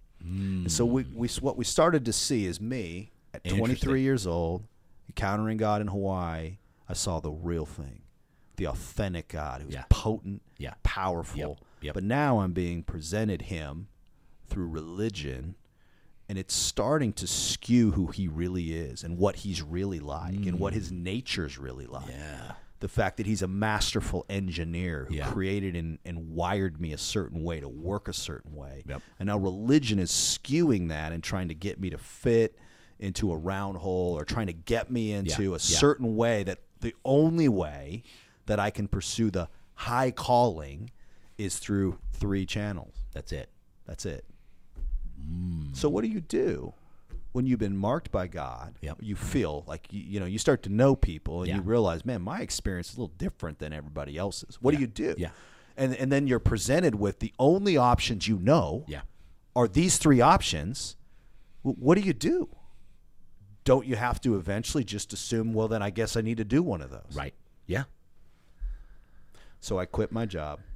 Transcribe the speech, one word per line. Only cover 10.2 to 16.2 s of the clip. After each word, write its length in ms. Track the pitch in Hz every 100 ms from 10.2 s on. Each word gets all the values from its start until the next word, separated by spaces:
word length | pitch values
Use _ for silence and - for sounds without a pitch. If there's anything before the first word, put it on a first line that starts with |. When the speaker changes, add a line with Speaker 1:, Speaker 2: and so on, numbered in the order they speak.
| 98 101 - -
Speaker 1:
Yeah. 160 | 69 -
Speaker 2:
powerful. 540 | - - 95 85 76 73
Speaker 1:
Yep. 220 | 73 71 - -
Yep. 120 | 73
Speaker 2:
But 100 | 82
now 360 | 98 135 147 117
I'm 140 | 92
being 300 | 87 87 85
presented 600 | 80 85 78 104 110 87
him 440 | - 90 73 78 98 - - _ - - -
through 200 | 101 87
religion, 840 | 80 80 90 113 90 73 64 76 95 _ _ _ _ - -